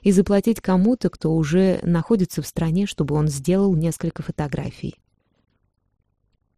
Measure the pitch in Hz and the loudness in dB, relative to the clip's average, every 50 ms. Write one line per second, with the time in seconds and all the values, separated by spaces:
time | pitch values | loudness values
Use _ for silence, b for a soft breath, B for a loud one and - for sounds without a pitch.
0 | B 202 185 190 202 - 202 196 - 233 220 - - - 185 185 185 226 254 - | B 4 4 4 4 4 2 2 2 2 -2 -2 0 0 2 4 4 2 2 0
1 | - 175 - - - 160 160 165 156 143 165 185 190 190 180 - - 170 175 165 | -2 -4 -4 -2 -2 -2 0 0 0 0 2 2 2 2 2 0 0 0 0 0
2 | 160 - 233 196 180 - - - 143 - - - 165 160 160 185 202 196 - - | 2 0 0 0 0 -2 -4 -8 -8 -6 -4 -4 -2 0 0 -2 -2 -2 -2 -4
3 | 156 139 147 151 151 151 139 139 135 175 180 196 202 196 185 156 160 - - - | -4 -2 0 0 0 -2 -2 -4 -2 0 0 2 2 2 2 2 0 -2 -4 -4
4 | - 165 - - 147 - - - 151 143 - 139 143 - - - - - - _ | -6 -8 -6 -8 -12 -10 -6 -6 -6 -6 -6 -8 -8 -8 -10 -10 -12 -12 -12 _
5 | _ _ _ _ _ _ _ _ _ _ _ _ _ _ _ _ _ _ _ _ | _ _ _ _ _ _ _ _ _ _ _ _ _ _ _ _ _ _ _ _
6 | _ _ _ _ _ _ _ _ _ _ _ | _ _ _ _ _ _ _ _ _ _ _